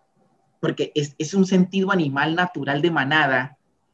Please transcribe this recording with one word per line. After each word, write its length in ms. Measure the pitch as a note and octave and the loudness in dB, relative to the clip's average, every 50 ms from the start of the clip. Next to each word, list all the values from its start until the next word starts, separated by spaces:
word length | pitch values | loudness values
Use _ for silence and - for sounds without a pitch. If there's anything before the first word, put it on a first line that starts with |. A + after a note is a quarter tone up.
| _ _ _ _ _ _ _ _ _ _ _ _ | _ _ _ _ _ _ _ _ _ _ _ _
Porque 300 | - D#3+ D3+ - C#3 - - | -4 -4 -2 -4 -6 -4 -2
es, 200 | D3+ D3 D3 - - | -4 -4 -4 -6 -8
es 160 | D#3+ D3+ - | -8 -2 2
un 100 | G3 F#3+ | 2 2
sentido 460 | F#3 F#3+ F#3 F3+ F#3 - G3 F#3+ F#3+ | 4 4 2 2 2 0 -2 0 0
animal 440 | G3+ F3+ D#3+ C#3 C3+ C#3 D3 D#3 D#3+ | 0 0 0 0 -2 -2 -2 0 0
natural 460 | F3+ F3+ F3+ - D3+ C3+ C#3 C#3+ D3 | 0 -2 -2 -4 -6 -4 -4 -2 0
de 80 | D#3 F3 | 0 0
manada, 680 | E3 D3 C3 C3+ D#3 D#3 D3+ C3+ C3 B2+ C3 C3+ - _ _ _ _ _ _ _ | 0 0 0 2 2 2 4 2 2 0 -2 -4 -10 _ _ _ _ _ _ _